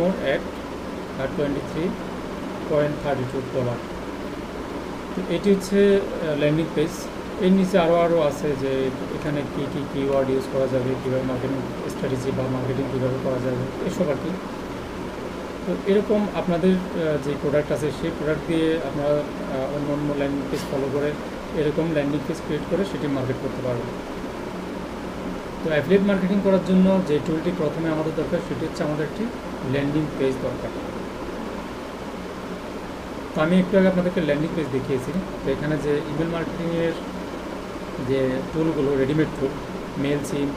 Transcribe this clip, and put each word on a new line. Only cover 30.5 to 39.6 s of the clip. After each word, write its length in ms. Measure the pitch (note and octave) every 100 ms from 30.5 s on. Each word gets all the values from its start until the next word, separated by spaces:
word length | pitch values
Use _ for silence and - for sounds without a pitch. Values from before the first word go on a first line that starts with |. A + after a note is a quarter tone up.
| B2 - - - - - - - - - - - - - - - - - - - - - - - - - - - -
তো 60 |
আমি 180 | D#3+ F#3
একটু 180 | F3+ G3
আগে 100 | F#3+
আপনাদেরকে 340 | F3+ F3+ F#3
ল্যান্ডিং 280 | D3+ C#3+ D#3+ E3
পেজ 100 | C#3
দেখিয়েছি। 400 | C3 B2 C3 B2 F3 - - -
তো 60 |
এখানে 260 | C3+ D3 D3+
যে 60 | C#3+
ইমেল 380 | D3 D3+ D3 E3
মার্কেটিংয়ের 640 | E3 D#3 - E3+ E3 E3 - - - - - - - - - - - B2+
যে 220 | C3+ C3 C3 B2
টুলগুলো, 420 | D#3+ D#3+ D3 C#3 C#3
রেডিমেড 320 | C3+ D3+ D3+ -
টুল, 100 | C3+ -